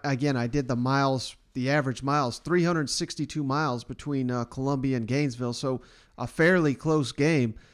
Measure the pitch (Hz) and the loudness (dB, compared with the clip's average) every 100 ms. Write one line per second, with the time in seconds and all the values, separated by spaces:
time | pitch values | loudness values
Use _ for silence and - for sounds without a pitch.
0 | 143 127 143 127 120 143 127 120 127 139 | -2 0 0 0 0 -2 0 0 2 2
1 | 139 131 - - _ 127 127 147 135 117 | 2 0 -4 -14 _ -4 0 2 0 -2
2 | 135 147 127 - 147 180 170 165 135 - | 0 0 0 -4 0 2 2 2 0 -2
3 | 165 - 143 151 139 143 151 120 - 127 | -4 -6 -6 -4 -2 0 0 -4 -8 -10
4 | 147 139 127 123 117 - 135 139 135 127 | -4 -2 0 -2 -4 -4 -2 0 0 -2
5 | 110 135 147 120 123 120 139 127 - - | 0 0 0 -2 -6 -4 -4 -4 -8 -20
6 | _ - 123 - 165 185 151 127 156 156 | _ -10 -8 4 4 6 4 0 0 0
7 | 120 - 151 156 117 - - | 0 0 2 4 2 -2 -20